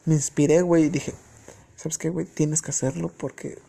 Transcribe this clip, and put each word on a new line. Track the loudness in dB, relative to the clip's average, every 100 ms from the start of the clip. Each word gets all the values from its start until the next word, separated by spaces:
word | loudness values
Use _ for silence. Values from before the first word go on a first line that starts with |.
| 2
Me | 0
inspiré, | 0 0 4 4
güey, | 4 4 4
y |
dije, | 0 -6 -12 _ -20 -20 -20 _ -12
"¿Sabes | -10 -6
qué, | -4
güey? | -4 -8
Tienes | -2 -2 0
que | -4
hacerlo | -4 -4 -4 -8 -8
porque | -12 -10 -14 -14